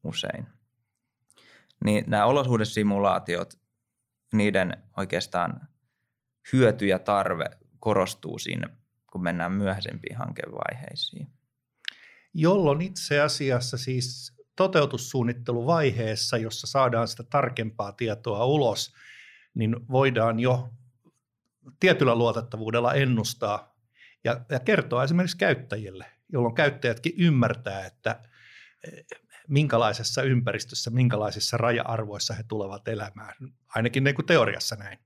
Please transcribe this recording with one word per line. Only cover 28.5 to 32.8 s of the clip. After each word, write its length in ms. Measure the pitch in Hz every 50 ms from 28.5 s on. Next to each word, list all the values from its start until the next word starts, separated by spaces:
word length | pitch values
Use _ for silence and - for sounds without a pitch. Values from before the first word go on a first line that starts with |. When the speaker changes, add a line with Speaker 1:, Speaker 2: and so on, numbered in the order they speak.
| - - - _ _ _ -
Speaker 2:
eh, 220 | - - - - _ - - _ _ - - _
minkälaisessa 720 | - 143 143 156 139 - 117 117 107 101 - 113 - - -
ympäristössä, 680 | 135 135 131 123 123 113 101 107 - - - - - 117
minkälaisissa 680 | 113 127 127 123 113 104 104 104 95 104 - - -
raja-arvoissa 760 | 113 117 120 120 117 - - 117 113 110 101 104 101 - - 113
he 100 | 113 110
tulevat 400 | 113 113 107 98 98 98 101